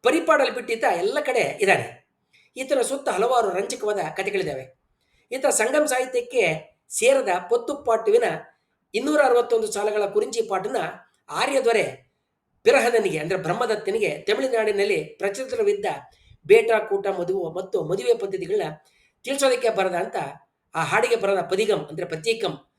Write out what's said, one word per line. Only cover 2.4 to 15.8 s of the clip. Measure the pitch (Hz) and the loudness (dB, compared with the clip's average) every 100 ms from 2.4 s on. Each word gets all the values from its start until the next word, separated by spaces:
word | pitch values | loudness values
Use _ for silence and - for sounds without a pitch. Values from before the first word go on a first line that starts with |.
| _ - | _ -12
ಈತನ | 262 277 | -2 0
ಸುತ್ತ | 226 269 285 | 0 -4 -4
ಹಲವಾರು | 190 233 254 208 | 0 2 2 2
ರಂಜಕವಾದ | 180 - 175 208 208 156 156 | -2 -4 -4 -4 -4 -4 -4
ಕಥೆಗಳಿದ್ದಾವೆ. | 190 196 160 135 127 _ _ _ _ _ _ | -4 -4 -4 -8 -12 _ _ _ _ _ _
ಈತ | 262 277 | -2 0
ಸಂಗಮ್ | - 220 302 302 | 2 2 2 2
ಸಾಹಿತ್ಯಕ್ಕೆ | 254 254 247 240 262 180 156 - _ _ | 0 -2 -4 -2 0 0 0 -8 _ _
ಸೇರದ | - 233 269 214 180 180 | 0 4 4 2 -2 0
ಪೊತ್ತುಪಾಟುವಿನ | 240 233 285 - 226 220 226 220 160 - _ _ _ _ | -2 -2 -6 0 0 4 4 2 -4 -12 _ _ _ _
ಇನ್ನೂರ | 208 269 302 269 | -4 0 4 4
ಅರವತ್ತೊಂದು | 240 240 226 220 | 4 2 0 0
ಸಾಲುಗಳ | 202 208 208 196 | -4 -2 -2 0
ಕುರಿಂಚಿ | 202 254 233 | -2 -2 -4
ಪಾಟನ್ನ | 220 190 202 233 165 - _ _ - | -4 -4 -4 -4 -6 -8 _ _ -10
ಆರ್ಯದೊರೆ | 147 262 269 233 226 175 - _ _ _ _ _ _ | -4 0 2 2 2 0 -6 _ _ _ _ _ _
ಪಿರಹದನಿಗೆ, | - 269 233 233 202 156 | 4 6 4 2 2 -2
ಅಂದ್ರೆ | 151 180 | -2 -2
ಬ್ರಹ್ಮದತ್ತನಿಗೆ, | 156 175 233 208 - 220 190 147 | -2 -2 0 -2 -2 -2 -2 -2
ತಮಿಳುನಾಡಿನಲ್ಲಿ | - 220 262 233 214 202 202 175 | -2 0 0 0 0 0 0 0
ಪ್ರಚಲಿತವಿದ್ದ | 139 - 196 196 262 226 202 202 | -4 -6 -6 -6 -8 0 0 0